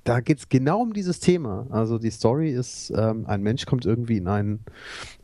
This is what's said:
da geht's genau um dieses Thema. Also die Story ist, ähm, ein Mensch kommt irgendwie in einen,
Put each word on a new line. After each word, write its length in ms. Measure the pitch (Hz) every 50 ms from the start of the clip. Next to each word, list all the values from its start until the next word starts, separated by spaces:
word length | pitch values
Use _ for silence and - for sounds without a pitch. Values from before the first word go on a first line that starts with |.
| -
da 160 | - 120 120
geht's 260 | 117 - 156 - - -
genau 320 | - 127 131 143 175 214
um 120 | 247 226 208
dieses 260 | 208 190 180 170 -
Thema. 460 | - 185 180 175 147 110 95 101 113 135
Also 260 | - 110 113 110 117
die 140 | 110 113 110
Story 400 | 107 - - 113 123 151 160 156
ist, 420 | 127 123 123 - - - - - -
ähm, 300 | 101 110 110 110 113 104
ein 140 | - 104 98
Mensch 240 | 101 104 117 - -
kommt 200 | - 139 123 120
irgendwie 320 | 92 113 120 120 117 113
in 100 | 101 87
einen, 320 | 90 104 104 104 104 104 107 - - - - - - - - - - - -